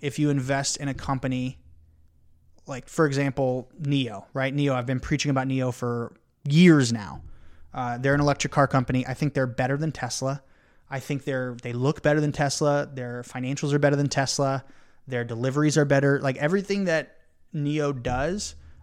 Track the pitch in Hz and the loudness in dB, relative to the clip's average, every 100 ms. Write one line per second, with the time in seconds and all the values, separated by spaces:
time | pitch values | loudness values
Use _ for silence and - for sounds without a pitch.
0 | 147 143 147 143 127 139 139 - 143 127 | -8 0 2 2 0 -2 -2 -4 -6 -6
1 | - 135 131 127 127 - - - - _ | -4 -4 -2 -2 -4 -8 -18 -20 -20 _
2 | - _ _ _ _ - - 131 - - | -20 _ _ _ _ -20 -14 -14 -8 0
3 | 156 139 139 127 131 127 120 - 143 143 | 0 2 -2 0 -2 -2 -6 -8 -2 0
4 | 120 101 - 135 135 143 143 127 120 127 | -2 -6 -10 -4 -2 0 0 0 -2 -4
5 | - 147 147 135 131 131 127 120 123 120 | -2 -2 0 0 0 -2 -2 -2 -4 -4
6 | 117 - _ _ 143 151 180 151 120 117 | -6 -12 _ _ 2 8 10 10 6 0
7 | 95 65 - - - - - 131 123 120 | -4 -12 -16 -18 -20 -20 -14 -8 -6 -2
8 | 139 143 147 139 143 - 135 139 127 127 | 0 2 2 0 0 2 4 2 2 -2
9 | 127 131 147 135 127 117 127 143 156 - | -2 -2 -2 0 -2 -2 -2 0 -2 -4
10 | 120 - 131 139 - _ _ _ _ 135 | -8 -4 -4 -6 -10 _ _ _ _ -10
11 | - 143 143 131 127 120 120 120 135 160 | -6 -6 -4 -4 -6 -8 -8 0 0 2
12 | 151 151 151 139 143 - 147 143 143 131 | 2 4 2 0 -2 2 2 2 -2 -8
13 | 123 123 120 131 127 139 147 147 143 143 | -8 -8 -10 -8 -6 -4 0 2 4 2
14 | 143 143 135 - 139 135 - - - - | 0 0 -2 0 0 -2 -6 -20 -20 -20
15 | - 123 117 113 127 139 151 147 139 139 | -8 -6 -6 -4 -2 2 2 2 4 4
16 | 139 139 139 131 151 196 196 202 190 160 | 4 2 0 -2 0 0 0 -2 0 0
17 | 135 - _ _ - 156 143 151 147 135 | -2 -14 _ _ -10 -4 -2 0 0 -2
18 | 123 127 147 202 - - - - | -4 -2 -2 -4 -6 -12 -20 -20